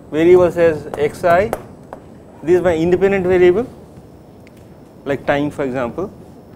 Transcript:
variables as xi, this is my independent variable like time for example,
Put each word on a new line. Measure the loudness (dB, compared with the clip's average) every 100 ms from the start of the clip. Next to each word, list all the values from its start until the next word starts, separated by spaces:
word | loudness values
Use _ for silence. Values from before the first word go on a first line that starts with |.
| -8
variables | 0 4 6 4 2
as | 0 0 -6 -4
xi, | -4 -2 0 2 0 -6 -14 -20 -20 -20 -20 -20 -20 -8
this | 0 0
is |
my | 2 0
independent | 0 0 0 0 0
variable | 2 4 2 -4 -12 -20 -20 -20 -20 -20 -20 -20 -20 -20 -20 -20 -12
like | -8 -6 -2
time | -2 -4
for | -6
example, | -6 -6 -6 -8 -10 -12 -20 -20 -20